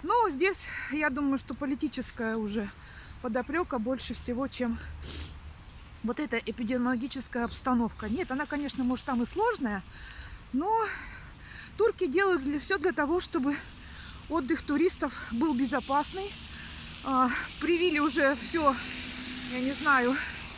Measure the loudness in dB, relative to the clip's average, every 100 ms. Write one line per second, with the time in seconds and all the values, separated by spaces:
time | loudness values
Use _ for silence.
0 | 4 4 4 4 2 2 -6 -8 -4 0
1 | 2 2 2 0 -2 -4 -2 0 0 -2
2 | -6 -2 -2 0 -2 -2 -4 -8 -16 -16
3 | -16 -8 -2 -2 0 0 0 0 0 -2
4 | -2 -4 -4 -2 -2 0 -2 -2 -6 -10
5 | -10 -8 -10 -12 -14 -16 -16 -16 -18 -8
6 | -4 -2 0 0 -2 -4 -2 0 2 0
7 | -2 -4 -4 -4 -2 -2 2 2 2 -2
8 | -4 -2 -2 -2 -2 -2 -2 -2 0 0
9 | 0 0 0 2 2 2 0 -2 -6 -14
10 | -14 -12 -14 -14 -4 -2 2 2 2 -4
11 | -10 -12 -14 -16 -16 -14 -14 4 4 4
12 | 2 4 6 4 2 -2 0 2 2 2
13 | 2 2 2 0 2 0 -6 -14 -14 -12
14 | -12 -14 -2 -2 0 -2 0 2 4 2
15 | -4 -4 -6 0 2 4 2 2 2 0
16 | 2 -4 -6 -8 -12 -12 -12 -12 -12 -8
17 | 0 4 4 2 -4 -2 2 4 6 4
18 | 4 6 6 4 2 4 4 4 -2 -6
19 | -6 -8 -8 -8 -4 0 0 2 6 6
20 | 6 2 -2 -8 -10